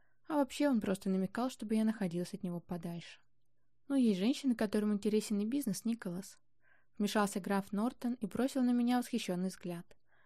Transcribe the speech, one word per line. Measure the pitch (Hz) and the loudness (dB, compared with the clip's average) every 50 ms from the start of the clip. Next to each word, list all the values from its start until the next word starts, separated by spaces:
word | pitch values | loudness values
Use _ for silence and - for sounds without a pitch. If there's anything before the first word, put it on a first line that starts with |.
| _ _ _ _ - - | _ _ _ _ -10 -2
А | 311 | 2
вообще | 285 269 - - - 294 285 | 2 2 0 2 2 4 4
он | 254 208 | 4 4
просто | 196 202 190 185 - 190 | 2 0 -2 0 0 0
намекал, | 190 190 190 - - 233 247 262 | 0 0 0 -2 -2 -2 -2 -2
чтобы | - - 226 208 220 | -4 -6 -4 0 0
я | 220 220 | 2 2
находилась | 220 220 - 196 175 170 175 180 - 202 | 2 2 0 -2 -2 -2 -4 -4 -6 -8
от | - | -8
него | - 175 175 170 | -6 -6 -6 -6
подальше. | - - 180 170 170 170 170 170 - - - - _ _ _ _ _ _ _ _ _ _ _ _ _ - | -8 -8 -8 -6 -6 -8 -8 -8 -12 -14 -20 -20 _ _ _ _ _ _ _ _ _ _ _ _ _ 0
«Ну, | 277 | 2
есть | 269 240 220 196 180 | 4 6 6 4 4
женщины, | 202 247 302 - - 262 226 | 2 0 0 2 2 0 2
которым | - 220 202 - 214 214 214 | 2 0 0 2 0 2 2
интересен | 208 202 - 208 208 214 208 - 208 202 | 0 2 2 2 2 2 2 2 0 0
и | 208 | 0
бизнес, | 220 269 294 - 208 180 - - | 0 -2 -2 -2 -2 -4 -2 -2
Николас», | 226 233 - - 180 170 190 - - - - _ _ _ _ _ _ - _ _ _ _ - | -4 -4 -4 -6 -8 -8 -8 -10 -12 -18 -20 _ _ _ _ _ _ -20 _ _ _ _ -2
вмешался | 208 202 - 214 202 196 - 202 | -2 2 2 2 2 2 0 -4
граф | 170 196 196 196 196 - | -2 0 -2 -2 -2 -2
Нортон | 202 202 220 254 - - - 240 254 | -2 -2 -2 -2 -4 -4 -6 -6 -4
и | - 214 | -4 -6
бросил | 180 - - 254 277 - 262 | -4 -2 -2 -2 0 0 2
на | 247 247 | 2 2
меня | 240 240 240 240 247 247 | 2 2 2 2 2 0
восхищённый | 240 - 247 220 - - 180 180 185 185 | 0 -2 -4 -4 -2 -2 -2 -2 -2 -4
взгляд. | - - - 175 170 170 - - - - _ _ _ _ | -6 -6 -8 -8 -8 -8 -12 -16 -20 -20 _ _ _ _